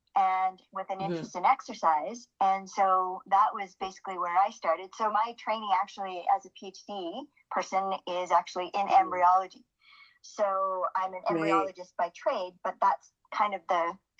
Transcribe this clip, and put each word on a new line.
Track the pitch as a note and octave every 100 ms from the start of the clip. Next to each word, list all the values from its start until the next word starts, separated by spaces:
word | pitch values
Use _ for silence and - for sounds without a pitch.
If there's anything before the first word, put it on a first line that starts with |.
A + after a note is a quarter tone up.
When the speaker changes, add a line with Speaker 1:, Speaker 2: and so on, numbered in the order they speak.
| _
Speaker 1:
and | G3 F#3+ F#3 F#3 F#3 _
with | F#3+ F#3+
an | F#3+
Speaker 2:
Mm-hmm. | F#3+
Speaker 1:
interest | E3 - -
in | G3+
exercise. | C4+ - G#3+ E3+ D#3 E3+ A#3+ - -
And | F#3+ G3 F#3+
so | - F#3+ F#3 F#3 F#3 -
that | G3 G#3+
was | A3 F#3+ -
basically | F#3+ - G3 F3+
where | F3 F3
I | G#3
started. | A3 F#3 E3 F#3+
So | - A3
my | G#3+ A3+ A#3
training | A#3 A3 G#3 G3
actually | G3 - F#3+ F3+ - G3
as |
a | F#3+
P | - F#3+
H | - -
D | G3+ E3+ A3 D4 _ -
person | - - F#3+ G3 F#3+ -
is | F3+ F3+
actually | F3 - F#3 F3
in | G3+ G3
Speaker 2:
Mm-hmm. | G3
Speaker 1:
embryology. | F3+ F3+ F3+ F#3 F#3 - _ _ _ - _ _
So | - - G3+ F#3+ F#3+ F#3 F3+ F#3
I'm | F#3+
an | F#3 -
Speaker 2:
Right. | E3 D#3+
Speaker 1:
embryologist | E3 D#3 F3+ F3+ -
by | F3
trade, | - D#4 A#3+ F#3 F3
but | F#3 -
that's | G3 - - _ _
kind | - G#3
of | F#3+ -
the | F3 E3+ F#3+ _